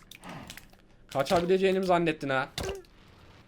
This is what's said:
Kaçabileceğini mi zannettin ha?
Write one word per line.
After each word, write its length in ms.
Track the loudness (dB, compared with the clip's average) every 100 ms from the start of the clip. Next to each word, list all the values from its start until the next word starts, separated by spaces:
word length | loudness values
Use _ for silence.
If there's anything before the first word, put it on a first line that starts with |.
| -20 -20 -16 -16 -16 -18 -20 -20 -20 -20 -8
Kaçabileceğini 720 | -4 2 2 4 4 4 2
mi 60 | 2
zannettin 440 | 2 2 -2 -2
ha? 200 | -2 -2 -6 -8 -8 -12 -20 -20 -20 -20 -20